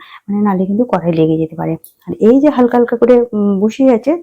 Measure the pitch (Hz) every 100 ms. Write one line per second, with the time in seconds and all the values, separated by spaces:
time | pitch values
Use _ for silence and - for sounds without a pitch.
0 | - - - 202 208 190 190 202 247 185
1 | 170 165 160 160 160 165 165 165 - _
2 | - 175 208 262 294 247 240 240 240 233
3 | 233 247 240 214 202 196 214 - 269 226
4 | 262 339